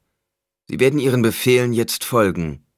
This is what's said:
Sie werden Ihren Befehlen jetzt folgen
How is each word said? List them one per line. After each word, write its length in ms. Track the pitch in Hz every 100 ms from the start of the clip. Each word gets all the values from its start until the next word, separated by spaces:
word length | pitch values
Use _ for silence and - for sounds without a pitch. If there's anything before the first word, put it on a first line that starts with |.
| _ _ _ _ _ _ -
Sie 100 | 82
werden 200 | 131 147
Ihren 220 | 127 123
Befehlen 520 | 113 - 131 123 123
jetzt 320 | 113 113 -
folgen 600 | - 120 98 87 80 69 _